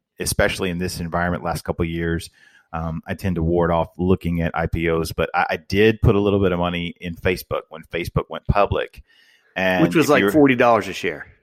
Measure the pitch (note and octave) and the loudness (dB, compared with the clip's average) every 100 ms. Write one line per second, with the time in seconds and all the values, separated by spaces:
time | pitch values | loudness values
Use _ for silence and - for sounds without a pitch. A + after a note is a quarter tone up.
0 | _ - F2+ - G2+ - F#2+ F2 F2+ - | _ -10 -6 0 0 0 -4 -4 -6 -6
1 | E2+ E2+ F2 F2+ E2+ D#2 - E2+ E2+ E2 | -6 -2 -2 -2 -4 -6 -6 -4 -4 -2
2 | E2+ E2+ - _ _ _ _ E2 E2 D#2+ | -2 -2 -6 _ _ _ _ -8 -6 -8
3 | - F#2 G2 E2+ D#2+ F2 E2+ E2+ D#2+ - | -8 -6 -4 -2 0 2 2 0 -2 -2
4 | F2+ F2+ E2+ E2+ E2 - E2 E2 E2 E2 | 0 2 0 -2 -2 -2 -2 0 0 0
5 | D#2+ - E2 F2 - F#2 - G2 A2 A2 | -2 -4 -2 0 -2 -4 -2 4 4 4
6 | - G2+ G2+ G2 F#2+ F2 F2 F2 E2+ - | 2 4 2 2 2 0 -2 -2 -6 -8
7 | F2+ E2 F#2+ F2+ - C#2+ - D#2 - E2+ | -12 -4 -4 -4 -4 -8 -8 -18 -10 -8
8 | F2 - - D#2+ - G2+ G2 D#2 A#1+ - | -6 -6 -6 -10 -2 0 2 0 -4 -10
9 | _ _ _ _ _ - F#2 F#2 F3 F3 | _ _ _ _ _ -2 0 4 4 4
10 | C#3 C#3+ G2 D3+ C#3+ B2 A#2+ A2+ F#2+ F2+ | 4 4 4 4 4 6 4 4 0 -6
11 | F#2 D2 - _ | -6 -8 -14 _